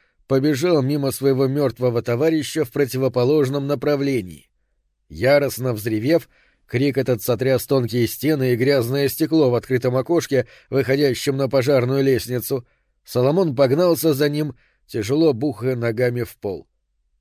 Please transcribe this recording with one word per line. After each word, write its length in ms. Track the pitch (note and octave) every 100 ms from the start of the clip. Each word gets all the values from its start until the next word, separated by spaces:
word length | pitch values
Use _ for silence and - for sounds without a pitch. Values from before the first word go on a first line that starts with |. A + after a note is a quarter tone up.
| _ _ -
побежал 520 | C3+ D3 C3 F3 D#3
мимо 300 | C3 D3 C3+
своего 380 | - C3+ C3 C3+
мёртвого 540 | C#3+ C3+ - B2 A#2
товарища 600 | A2+ A#2+ D#3+ D#3+ D3 D#3
в 60 | C3+
противоположном 960 | C#3+ C#3 C3 C3 B2+ B2 D#3 C3 C#3+ C#3
направлении. 840 | C#3+ C#3+ C#3+ C#3 B2+ F#2 D2+ _ _ _ _ _ _ _
Яростно 640 | D2+ B2 C#3+ C#3 - B2+
взревев, 560 | G#2 A2 G#2+ B2 E3 - _ _ _ _
крик 300 | A#2+ C#3+ C3
этот 220 | C3 A#2+
сотряс 420 | - A2+ B2+ B2+ -
тонкие 400 | C3+ A#2+ A#2+ A2+
стены 460 | - D3 D3+ C3
и 40 | A#2
грязное 520 | C3 C#3 A#2 C#3 C#3
стекло 420 | - D#3 D#3+ C3
в 60 | A#2+
открытом 400 | - B2+ B2+ B2+
окошке, 500 | B2+ E3+ - C3 - - _
выходящем 680 | C3+ C3 C#3 C#3+ A#2+ C#3+ C3+
на 120 | C3
пожарную 560 | C3+ B2 C#3 B2 C#3
лестницу. 600 | C3+ B2 A#2 B2 - C3+ - _ _ _
Соломон 520 | - B2+ C3 F3 E3+ B2
погнался 580 | C3+ C#3+ F3+ D#3 D#3+
за 140 | C3+ D3
ним, 260 | D3 C3+ - _ _ _
тяжело 460 | A#2 G#2 D3 D#3+
бухая 420 | A2+ D3 G#2 B2+
ногами 480 | B2 A#2 A2+ B2 A#2+
в 140 | A2+ -
пол. 320 | G2+ E2 - _ _ _ _ _